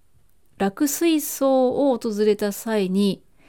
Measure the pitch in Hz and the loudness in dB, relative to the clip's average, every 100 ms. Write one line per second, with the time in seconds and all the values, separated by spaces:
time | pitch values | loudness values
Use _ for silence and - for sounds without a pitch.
0 | _ - _ _ _ - 196 196 294 - | _ -20 _ _ _ -4 -4 0 -2 0
1 | 339 311 285 - 269 262 254 - 277 233 | 0 0 -2 -2 2 2 2 2 0 0
2 | 233 208 214 208 208 202 226 214 185 190 | -4 0 0 2 -2 -6 -4 -2 0 2
3 | 202 - _ _ | 0 -2 _ _